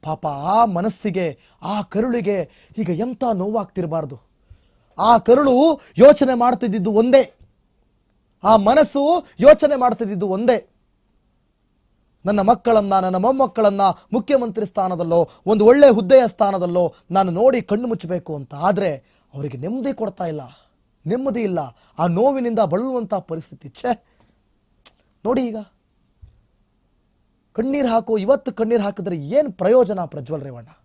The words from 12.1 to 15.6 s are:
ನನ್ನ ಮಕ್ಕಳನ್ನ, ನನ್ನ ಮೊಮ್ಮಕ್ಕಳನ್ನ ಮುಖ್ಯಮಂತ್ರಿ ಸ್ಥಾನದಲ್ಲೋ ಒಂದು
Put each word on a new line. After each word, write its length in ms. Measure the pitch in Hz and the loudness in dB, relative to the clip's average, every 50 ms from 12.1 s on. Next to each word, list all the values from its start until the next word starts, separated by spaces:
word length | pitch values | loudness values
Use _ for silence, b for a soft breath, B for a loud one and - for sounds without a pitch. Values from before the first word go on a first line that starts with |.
| _ _ _ | _ _ _
ನನ್ನ 140 | 175 208 208 | -4 -2 0
ಮಕ್ಕಳನ್ನ, 600 | 190 196 190 190 _ 240 226 220 208 196 196 190 | 2 2 2 0 _ 2 2 2 2 2 -2 0
ನನ್ನ 160 | 185 185 185 | 0 0 -2
ಮೊಮ್ಮಕ್ಕಳನ್ನ 680 | 185 185 240 269 269 269 247 - - 220 202 196 196 202 190 180 b b b - | -2 0 0 0 0 -2 -4 -2 0 0 0 2 2 0 0 0 b b b -6
ಮುಖ್ಯಮಂತ್ರಿ 520 | 214 208 - 294 262 240 226 185 220 214 | -6 -2 0 0 0 0 -2 -6 -6 -8
ಸ್ಥಾನದಲ್ಲೋ 640 | - _ - 190 185 185 165 170 165 170 170 170 b b b b | -6 _ -4 -4 -4 -4 -6 -4 -2 0 0 0 b b b b
ಒಂದು 200 | 180 214 214 | -2 0 4